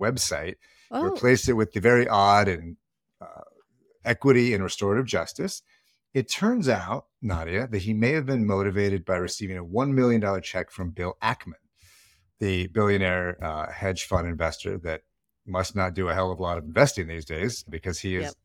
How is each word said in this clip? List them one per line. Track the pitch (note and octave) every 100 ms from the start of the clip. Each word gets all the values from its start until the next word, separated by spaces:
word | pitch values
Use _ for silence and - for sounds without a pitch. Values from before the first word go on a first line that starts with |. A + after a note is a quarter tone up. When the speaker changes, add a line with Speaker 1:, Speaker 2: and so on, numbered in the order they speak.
Speaker 1:
website, | G2+ C3 - D2+ E2 - _ _ _
Speaker 2:
Oh. | A#3+
Speaker 1:
replaced | F4+ F#4+ B2 B2+ -
it |
with | A#2 G#2+
the | G#2+
very | G2+ B2 A#2+
odd | G#2+ G2+ G2+ G2+
and, | F2 E2 E2+ _ _ _ _
uh, | E2 - - _ _ _ _ _
equity | A#2 A#2+ C#3 B2 A#2+
and | G#2
restorative | F#2 - G2+ G#2 B2+
justice. | G2+ E2 - F3+ - - _ _ _ _
It | C3+ B2+
turns | - G#3 B3 D3
out, | G#2 F2 B2 - _
Nadia, | A#2 F2 D#2+ F#2 B2+
that | A2
he | F#2+
may | G#2+ A#2
have | D#3 C3+
been | C3+ G#2+
motivated | G2 G2+ F#2+ G2+ G2
by | E2+ F2+
receiving | F2+ - G2+ F#2
a |
one | E2+ G2 C#3
million | C3+ B2 A#2
dollar | G#2 F#2+
check | - F#2+ F2+
from | - F2+
Bill | E2 F2+ -
Ackman, | A2 A#2+ - D#2 _ _ _ _ _ _ _ _
the | G2+ F#2 F2+
billionaire, | F#2+ G#2 G2+ F#2 F2+ F2+ F2+
uh, | E2+ D#2 -
hedge | - G2 F#2
fund | - F#2 F2
investor | E2 E2 - F#2+ G2
that | E2 D#2 - _ _ _ -
must | F#2 F#2 G2+
not | F#2
do | F2 F2+
a |
hell | E2+ F#2
of | F2+
a |
lot | F2+ E2+
of |
investing | D#2 D#2+ C#3 - E2
these | E2
days | D#2 D#2+ G#2+ A#2
because | - - F#2+ E2+
he | G2 F#2
is | F#2 -